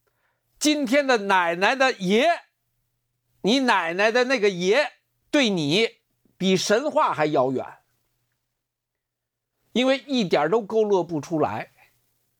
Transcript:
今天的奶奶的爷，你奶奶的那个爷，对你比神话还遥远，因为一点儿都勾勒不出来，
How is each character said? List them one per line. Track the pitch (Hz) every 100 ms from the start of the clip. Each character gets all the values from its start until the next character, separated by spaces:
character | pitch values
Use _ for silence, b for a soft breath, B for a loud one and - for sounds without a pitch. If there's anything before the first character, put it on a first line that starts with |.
| _ _ _ _ _ _
今 | 294 302 262
天 | 277 269
的 | 240
奶 | 196 190 170 170
奶 | 202 262
的 | 262
爷， | - 185 214 302 320 - _ _ _ _ _ _ _ _ _
你 | 180 262
奶 | 254 202 165 175
奶 | 214
的 | 233
那 | 254 269
个 | 208
爷， | 180 180 233 277 - _ _ _
对 | 302 247
你 | 190 143 175 226 - _ _ _ -
比 | 185 185
神 | - 254 294
话 | 254 262
还 | 151 151
遥 | 151 127
远， | 127 101 - _ _ _ _ _ _ _ _ _ _ _ _ _ _ _ _ _ _ _
因 | 220 254
为 | 269 269
一 | 262
点 | 185 165
儿 | 151
都 | 220
勾 | 202 220 214
勒 | 196
不 | 165 165
出 | 139 160
来， | 123 107 147 _ b _ _ _ _